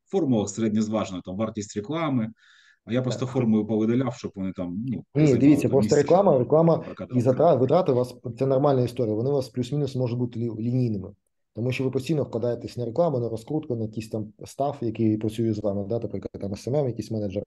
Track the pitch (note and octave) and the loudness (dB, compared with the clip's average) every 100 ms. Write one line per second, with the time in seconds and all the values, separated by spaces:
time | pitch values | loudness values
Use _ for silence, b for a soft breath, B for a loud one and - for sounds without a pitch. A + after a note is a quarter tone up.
0 | _ F#3+ D3+ A2+ G2 - A2 G#2+ G#2+ A2 | _ -2 2 2 0 -2 0 0 0 -2
1 | F#2+ F#2 F#2 F#2 A2 G#2 G2 G#2 G#2 D#3+ | -4 -8 -10 -6 -6 -6 -8 -8 -6 -4
2 | D#3 C3 A2 - b b b b - A#2+ | -2 -2 -4 -8 b b b b -4 -2
3 | B2 A#2 - C3+ A2+ G#2+ G#2+ A2 A2 A#2+ | -2 -4 -2 0 2 2 2 0 2 0
4 | C3 A#2+ F#2+ G2 F#2+ F2+ F2 F2 C3 G2 | -2 -6 -12 -8 -6 -6 -6 -6 -6 -8
5 | - C#3 D3+ A#2+ C#3 C#3 B2 C3 G#2+ D3 | -4 2 4 6 6 6 4 2 4 4
6 | C#3 E3+ G3+ C#3 A#2+ D3+ E3 D3 - - | 6 4 6 4 4 4 6 4 -2 -12
7 | - B2 A#2+ B2+ D#3+ C#3+ B2+ D#3+ F3+ B2 | -2 2 2 4 6 6 4 4 4 2
8 | B2 - B2 A2+ C3+ C3 D3 C3+ B2 - | 0 -6 -12 -4 0 2 4 2 0 0
9 | A#2 G#2+ B2+ C#3+ B2+ - B2 D3 C#3 B2+ | -2 0 0 -2 -2 -6 -4 -2 -2 -2
10 | B2+ A#2+ B2 A2 A#2+ G#2+ A#2 B2+ A#2+ G#2 | -2 -2 -4 -4 -6 -4 -2 0 0 -2
11 | F#2 - _ _ _ - B2 B2 C3 C3 | -8 -14 _ _ _ -6 -4 -2 -2 -2
12 | B2+ D#3 B2 A#2 A#2+ A#2 A2+ - A#2 A2+ | -2 -2 -2 -2 -2 -4 -8 -8 -4 0
13 | E3+ C3 A#2 A2+ - D#3 D3+ A#2 G#2+ A2+ | 0 0 -2 -6 -6 -6 -4 -4 -4 -6
14 | G#2 A2 G#2+ - G2 - C#3+ C#3 A#2 G#2+ | -8 -8 -8 -12 -16 -6 -4 -4 -6 0
15 | A2 G#2+ G#2+ A2 A2+ G#2+ G#2+ G2 G2 A#2 | 0 0 -2 -2 -2 0 -2 -2 -4 -4
16 | A2 G2 - - G2+ G2+ - C#3+ C3+ A#2 | -4 -8 -10 -10 -8 -8 -4 -2 -2 -4
17 | G2+ A2 G2+ G2 | -6 -6 -4 -6